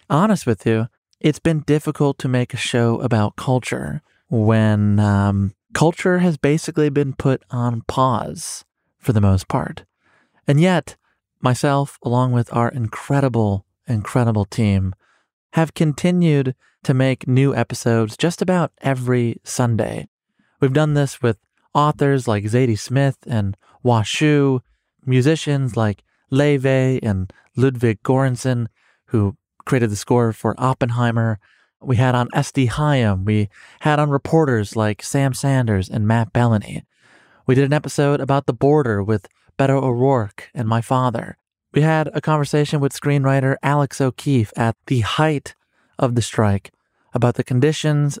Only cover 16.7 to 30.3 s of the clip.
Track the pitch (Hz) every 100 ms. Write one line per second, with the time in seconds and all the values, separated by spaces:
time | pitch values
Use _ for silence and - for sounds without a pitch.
16.7 | _ - 131 131 127 - 127 139 131 117
17.7 | 123 123 117 110 - 160 - 185 180 156
18.7 | _ 135 131 123 123 117 - - - 123
19.7 | 110 - 110 - _ _ _ _ - 135
20.7 | 135 156 143 139 - 120 110 _ _ _
21.7 | - 147 147 143 139 123 104 107 120 127
22.7 | 107 - 131 139 - - 113 98 98 _
23.7 | _ 123 117 101 - 156 147 139 127 -
24.7 | _ _ _ 131 127 131 160 - 139 131
25.7 | 113 107 101 _ _ - 135 147 143 135
26.7 | 131 131 131 113 95 95 - _ - 135
27.7 | 123 120 104 - 131 135 123 131 123 113
28.7 | _ _ _ _ 113 101 - _ _ -
29.7 | 135 117 101 - 123 113